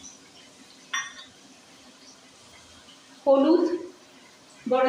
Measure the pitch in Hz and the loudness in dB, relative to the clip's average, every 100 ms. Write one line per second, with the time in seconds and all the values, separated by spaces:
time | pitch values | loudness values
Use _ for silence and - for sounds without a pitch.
0 | - - - - - - - - - - | -20 -20 -20 -20 -20 -20 -20 -20 -14 -12
1 | - - - - - - - - - - | -12 -18 -20 -20 -20 -20 -20 -20 -20 -20
2 | - - - - - - - - - - | -20 -20 -20 -20 -20 -20 -20 -20 -20 -20
3 | - - 285 269 302 349 - - - - | -20 -6 0 2 4 2 0 -4 -10 -20
4 | - - - - - - 233 254 | -20 -20 -20 -20 -20 -14 -4 0